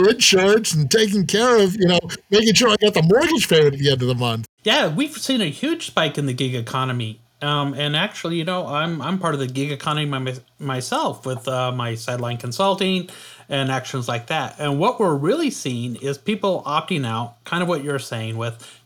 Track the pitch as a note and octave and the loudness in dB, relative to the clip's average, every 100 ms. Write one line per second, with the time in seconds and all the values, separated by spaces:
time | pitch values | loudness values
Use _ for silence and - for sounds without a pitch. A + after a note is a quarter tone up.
0 | F#3+ A#3+ - F#3+ F#3+ G#3+ A3 D#3+ C#3+ A3+ | 6 4 4 6 6 4 2 0 2 2
1 | A3 G3+ E3 G3 B3 A#3 G3 G#3 F3 F3 | 2 2 0 2 4 6 4 4 4 2
2 | - - - G3+ A3+ F3 A#3+ G#3 G#3 G3+ | 0 -8 0 4 4 4 4 4 4 4
3 | D#3+ A3 D#4+ D#4 - E3 D3 C#3 C#3+ C3 | 6 6 4 2 4 6 4 4 0 2
4 | B2 B2 A#2+ A2+ A2 _ G#3 C4+ G3+ D3+ | 0 0 0 -2 -6 _ 0 2 2 0
5 | D4 - - C4 F3 - C#4+ E4+ - - | -2 -4 -2 0 0 -2 -4 -4 -4 -2
6 | D#3+ - C#3+ B2 C3 B2 A2+ C3+ C3 A#2+ | -2 -2 -4 -2 -2 -4 -4 -4 -2 -4
7 | A2 G#2+ _ - D3 D3 C#3+ C3 D3 D3+ | -6 -10 _ -8 -4 -2 -2 -4 -2 -2
8 | G3+ - E3+ E3+ E3 F#3 B2 C#3+ E3 E3 | -2 -4 -6 -4 -2 -4 -4 -4 -2 -4
9 | C3+ F#3+ E3+ D3 C3 C3 C#3+ C#3 D#3+ D3+ | -4 -2 -2 -2 -4 -4 -4 -4 -4 -2
10 | D3 C3+ C3 B2+ - - C#3 C3 B2 C#4 | -2 -4 -6 -8 -14 -12 -6 -6 -4 -2
11 | C#4 B2 C3 B2 C3+ B2+ B2+ B2 A#2+ A2+ | -2 -4 -8 -6 -4 -2 -2 -4 -4 -6
12 | - C#3+ A#2+ A#2 B2 A#2+ G3 F#3+ F#3+ F#3 | -6 -6 -4 -6 -6 0 0 2 0 -2
13 | F3+ - - - - C#3 C3 C3 B2+ C3+ | -4 -14 -20 -20 -6 -2 0 -2 -4 -8
14 | B2 A#2+ A2+ D#3+ C3 - D3 C#3+ G3+ B3+ | -4 -6 -4 -4 -4 -6 -4 0 0 2
15 | G3 C#3+ D3+ D4 D4+ F#3+ C#3+ A#2+ B2 A2+ | 0 2 0 0 0 -2 -6 -4 -6 -6
16 | C#3 C3+ - G#3+ G3+ F3 C#3+ D3+ D#3 E3+ | -6 -6 -4 -2 0 -2 -2 -2 -2 -2
17 | B2 A2+ A#2 - - E3+ F3 E3 C#3+ C#3 | -2 -4 -6 -10 -6 -2 0 -2 -2 -4
18 | - A#2 A2+ A2+ A#2 A2+ - - | -4 -8 -6 -4 -6 -8 -16 -20